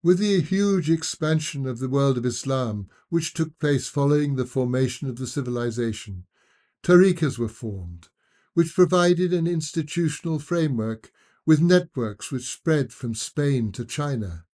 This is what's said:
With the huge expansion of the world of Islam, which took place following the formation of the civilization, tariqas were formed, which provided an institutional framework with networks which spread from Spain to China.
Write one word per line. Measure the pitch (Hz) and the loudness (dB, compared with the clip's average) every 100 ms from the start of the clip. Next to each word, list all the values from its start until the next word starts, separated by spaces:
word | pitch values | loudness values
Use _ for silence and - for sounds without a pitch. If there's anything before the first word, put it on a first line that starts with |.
| 165 | 4
With | 180 | 2
the | 208 196 | 4 2
huge | 139 190 202 190 147 | 2 0 2 2 2
expansion | 165 - - 156 156 151 139 131 | 0 -2 -4 0 0 -2 -6 -6
of | 120 | -4
the | 127 | -2
world | 139 139 127 | 2 2 2
of | 123 | -2
Islam, | 120 135 135 120 104 98 _ _ | -4 -4 -2 -2 -4 -10 _ _
which | 165 165 | -4 -4
took | - 160 _ | -4 -6 _
place | 147 143 - | 0 0 -2
following | 147 143 147 143 135 | -2 2 2 2 -2
the | 127 | -2
formation | 131 123 123 131 - 160 | -2 0 0 -2 -2 -8
of | 123 | -6
the | 127 | -6
civilization, | - 123 120 120 113 117 107 - 92 - _ _ _ _ _ | -6 -4 -4 -4 -2 -4 -4 -10 -14 -14 _ _ _ _ _
tariqas | - 180 190 180 151 117 | 4 6 6 4 0 -2
were | 113 | -6
formed, | - 113 98 87 85 - _ _ _ _ | -6 -10 -8 -10 -14 -20 _ _ _ _
which | - 165 | 0 0
provided | - 180 180 175 175 180 | 4 4 4 4 2 2
an | 175 165 | 0 0
institutional | 170 156 165 143 170 165 - 170 156 | -2 -4 -4 -4 -2 -2 -2 -6 -6
framework | 147 170 160 120 110 110 - _ _ _ - | -2 0 0 0 -4 -6 -12 _ _ _ 2
with | 151 | 4
networks | 175 180 175 - 110 104 - | 6 4 4 -4 -4 -6 -8
which | 131 - | -8 -8
spread | - - 156 123 | -6 0 0 0
from | - 123 113 | -6 -8 -6
Spain | - - 143 135 113 | -8 -2 0 0 -2
to | 95 | -6
China. | 113 - 147 131 98 85 - | -8 -6 -4 -4 -6 -10 -16